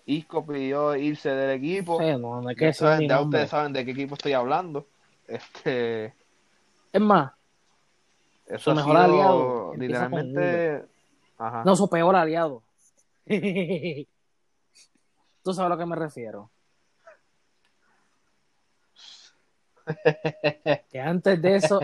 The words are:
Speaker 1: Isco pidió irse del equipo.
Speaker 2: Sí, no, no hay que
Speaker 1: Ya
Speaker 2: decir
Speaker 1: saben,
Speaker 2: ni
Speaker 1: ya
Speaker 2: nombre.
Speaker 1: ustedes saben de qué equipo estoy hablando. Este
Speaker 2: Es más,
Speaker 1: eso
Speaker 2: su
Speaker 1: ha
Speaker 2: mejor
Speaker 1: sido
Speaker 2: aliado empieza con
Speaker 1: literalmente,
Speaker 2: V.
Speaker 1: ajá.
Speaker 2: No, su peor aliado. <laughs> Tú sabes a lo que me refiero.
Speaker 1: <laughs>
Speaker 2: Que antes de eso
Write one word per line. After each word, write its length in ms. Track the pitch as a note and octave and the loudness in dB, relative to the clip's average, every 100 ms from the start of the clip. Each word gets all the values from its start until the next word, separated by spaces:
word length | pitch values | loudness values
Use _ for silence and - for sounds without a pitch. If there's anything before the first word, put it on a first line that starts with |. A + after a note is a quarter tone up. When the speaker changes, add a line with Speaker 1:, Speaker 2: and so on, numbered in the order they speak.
| - | -4
Speaker 1:
Isco 400 | D3+ D#3 D#3+ D#3 | -6 -4 -8 -6
pidió 500 | C#3+ C3+ C#3+ D3 C#3+ | -6 -4 -2 0 0
irse 340 | D3 D3 D3 | -2 -4 -4
del 220 | C3+ C3+ | -2 -2
equipo. 460 | C3+ C#3+ F#3+ E3+ E3 | -2 -4 -4 -2 -2
Speaker 2:
Sí, 60 | D#3+ C3+ | 0 -2
no, 240 | A#2+ B2 | -4 -8
no 80 | B2 | -6
hay 60 | B2+ | 0
que 60 | |
Speaker 1:
Ya 60 | D#3 | 0
Speaker 2:
decir 120 | D3 D#3 | 4 4
Speaker 1:
saben, 120 | D#3 | 4
Speaker 2:
ni 80 | D3 | 4
Speaker 1:
ya 80 | C3+ | 2
Speaker 2:
nombre. 220 | D3 D3+ | 2 0
Speaker 1:
ustedes 120 | D3 | 0
saben 240 | D3+ D3 | -2 -2
de 120 | C3+ B2 | -4 -4
qué 60 | |
equipo 220 | C3 C#3 C#3+ | -6 -8 -6
estoy 180 | D3+ | -2
hablando. 520 | C3+ B2 D#3+ F#3 D3 - _ _ _ - | 0 2 -2 -2 -10 -12 _ _ _ -14
Este 840 | A#2 - - D#3 B2+ A#2 A2+ A2 - _ _ _ _ _ _ _ | -12 -12 -8 -4 -2 -2 -4 -8 -14 _ _ _ _ _ _ _
Speaker 2:
Es 80 | G3 | 2
más, 300 | G#3+ F#3+ C#3 _ _ _ _ _ _ _ _ _ _ _ - | 6 4 2 _ _ _ _ _ _ _ _ _ _ _ -12
Speaker 1:
eso 140 | G#2+ | -6
Speaker 2:
su 120 | - | 0
Speaker 1:
ha 40 | D#3 | 0
Speaker 2:
mejor 160 | D3 | 4
Speaker 1:
sido 120 | D#3 F3+ | 6 6
Speaker 2:
aliado 680 | - F#3+ F#3 B2+ B2 F#2+ | 6 4 4 2 -4 -6
empieza 360 | - B2+ B2 B2 | -8 -4 -4 -2
con 100 | D#3+ C3 | -4 -4
Speaker 1:
literalmente, 480 | C#3 F3 E3+ E3 C#3+ | -2 -2 0 -2 -4
Speaker 2:
V. 100 | - _ _ _ _ - | -10 _ _ _ _ -12
Speaker 1:
ajá. 240 | A2+ A#2+ B2 | -10 -2 2
Speaker 2:
No, 100 | F#3+ | 2
su 140 | F#3+ | 2
peor 260 | E3 E3+ F#3+ | 2 4 4
aliado. 460 | D#3+ D#3+ E3 B2 _ _ _ _ _ _ - | 2 0 -4 -6 _ _ _ _ _ _ -6
<laughs> 0 | |
Tú 800 | G3+ G#3 F#3 E3+ F3+ E3+ C#3+ C#3+ _ _ _ _ _ _ _ _ _ _ _ _ _ F#3 | -4 -2 -4 -4 -4 -6 -10 -14 _ _ _ _ _ _ _ _ _ _ _ _ _ -6
sabes 60 | F#3 F3+ | -2 0
a 40 | |
lo 80 | E3+ | -2
que 60 | E3+ | -4
me 80 | D#3+ | -6
refiero. 560 | D#3 C3 A2+ G#2 G#2+ _ _ _ _ _ - - _ _ _ _ _ _ _ _ _ _ _ _ _ _ _ _ _ _ - - - _ _ _ _ _ - | -6 -8 -12 -12 -18 _ _ _ _ _ -20 -20 _ _ _ _ _ _ _ _ _ _ _ _ _ _ _ _ _ _ -20 -20 -20 _ _ _ _ _ -10
Speaker 1:
<laughs> 1040 | D#3 D#3 D3 D#3 - D3+ D3 D#3+ C#3 _ | 2 2 2 -4 -2 -4 -2 -2 -2 _
Speaker 2:
Que 80 | C3 | -8
antes 420 | C#3+ F3+ G3 F3+ | -4 0 2 2
de 140 | F3 G3 | 4 2
eso 240 | F3 G3+ | 2 0